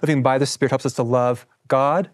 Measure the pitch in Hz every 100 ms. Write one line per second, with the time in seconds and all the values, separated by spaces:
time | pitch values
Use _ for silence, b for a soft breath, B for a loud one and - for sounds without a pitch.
0 | 156 143 131 131 139 - 135 135 135 -
1 | 120 123 123 123 - _ - 135 139 170
2 | 185